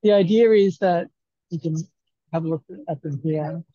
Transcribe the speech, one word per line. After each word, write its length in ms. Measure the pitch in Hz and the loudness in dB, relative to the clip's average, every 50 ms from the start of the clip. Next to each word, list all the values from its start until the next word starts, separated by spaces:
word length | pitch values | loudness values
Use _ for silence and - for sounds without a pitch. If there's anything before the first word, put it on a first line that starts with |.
the 100 | - 214 | 2 4
idea 400 | 208 202 196 170 208 220 240 226 | 4 4 2 2 2 4 4 6
is 260 | 220 214 196 196 180 - | 6 4 4 2 0 0
that 280 | - 190 175 170 - - _ _ _ _ _ _ _ _ | 0 0 0 0 -2 -6 _ _ _ _ _ _ _ _
you 100 | - 165 | -12 -8
can 160 | - 165 156 160 170 - _ _ _ _ _ _ _ _ | -6 -6 -6 -6 -8 -10 _ _ _ _ _ _ _ _
have 140 | - 165 165 | -8 -6 -6
a 20 | |
look 160 | 160 160 156 _ _ 185 196 302 - | -4 -6 -8 _ _ -20 -20 -10 -10
at 120 | 160 139 | -10 -10
them 180 | _ 160 143 139 143 | _ -10 -10 -6 -4
here. 400 | 160 156 156 151 151 160 170 165 _ | -4 -4 -4 -4 -6 -10 -12 -14 _